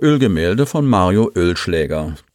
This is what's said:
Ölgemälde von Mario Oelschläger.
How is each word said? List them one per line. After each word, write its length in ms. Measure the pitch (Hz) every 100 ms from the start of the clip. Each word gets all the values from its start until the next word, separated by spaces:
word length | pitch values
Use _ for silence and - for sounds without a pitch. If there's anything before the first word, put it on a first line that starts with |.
Ölgemälde 640 | 156 147 123 82 85 107 139
von 220 | 160 143
Mario 440 | 107 90 101 110 -
Oelschläger. 800 | 87 85 - 82 73 78 78 76 _